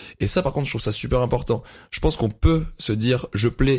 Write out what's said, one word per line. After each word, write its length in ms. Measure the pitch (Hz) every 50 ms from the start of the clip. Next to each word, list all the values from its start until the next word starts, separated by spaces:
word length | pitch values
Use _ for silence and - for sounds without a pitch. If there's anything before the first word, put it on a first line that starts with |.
| - - - -
Et 60 | -
ça, 160 | 101 - 185
par 100 | 180 135
contre, 140 | - 147 139
je 60 | -
trouve 100 | - 117
ça 100 | - 110
super 280 | 104 - - 120 131 123
important. 400 | 123 120 127 120 - - 117 107 - - - - - _
Je 100 | - -
pense 160 | - 156 151 -
qu'on 100 | 117 107
peut 380 | - - - 165 160 160 156 - -
se 160 | - - -
dire, « 360 | 107 110 113 123 127 123 - -
Je 160 | - 101 113 120
plais », 280 | 117 - 135 135 139